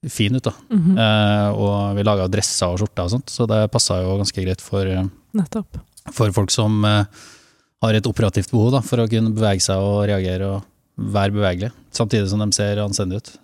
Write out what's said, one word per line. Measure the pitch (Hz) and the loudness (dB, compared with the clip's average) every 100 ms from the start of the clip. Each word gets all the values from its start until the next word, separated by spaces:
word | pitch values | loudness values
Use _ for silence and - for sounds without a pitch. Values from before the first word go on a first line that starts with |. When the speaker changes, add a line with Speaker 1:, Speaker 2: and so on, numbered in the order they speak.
| 139 | -10
Speaker 1:
fin | - 104 127 | -2 0 0
ut, | |
da. | - - - | -2 -6 -2
Speaker 2:
Mhm. | 214 170 185 | 0 2 4
Speaker 1:
Eh, | 110 107 104 104 104 104 | 4 4 4 2 0 0
og | 101 101 101 101 | 0 0 -2 0
vi | |
laget | 101 104 92 | 2 2 0
dresser | 104 - - 90 | 0 -2 -2 -2
og | 90 | 0
skjorter | 104 - | -4 -4
og | 87 | -2
sånt, | 117 - | -2 -4
så | - 117 | -4 0
det | 107 107 | 2 2
passet | 117 - 92 | 0 0 -2
jo | 92 98 | 0 -2
ganske | 101 - | -2 -2
greit | 92 92 | -4 -4
for, | - 98 95 | -4 -2 0
eh, | 92 98 - _ | -2 -2 -6 _
Speaker 2:
Nettopp. | 214 175 220 - - - - - | -4 -2 -4 -8 -12 -16 -20 -10
Speaker 1:
for | - 107 | -2 0
folk | 98 95 | 0 0
som, | - 107 107 | 0 0 2
eh, | 104 104 101 - - - _ _ _ - | 4 2 0 -6 -20 -20 _ _ _ -4
har | 117 | 0
et | 107 104 | 2 0
operativt | - 110 104 92 | 0 0 0 0
behov, | 113 113 | 2 4
da, | 131 | 2
for | 104 117 | 0 0
å | 113 | 2
kunne | 113 113 | 2 0
bevege | 107 107 98 | 2 2 2
seg | - 95 | 0 0
og | 98 101 101 | 2 2 0
reagere | 98 92 92 98 98 | 0 0 -2 -2 -4
og | - _ _ - | -8 _ _ -10
være | 104 101 98 | -4 0 0
bevegelig, | 104 101 90 107 - - | 2 0 0 -4 -8 -10
samtidig | - 110 113 98 | -4 0 0 0
som | 104 | 0
de | 104 | 0
ser | 92 104 104 | 0 0 -2
anstendig | 104 98 95 98 | -2 -2 -4 -4
ut. | - - | -8 -14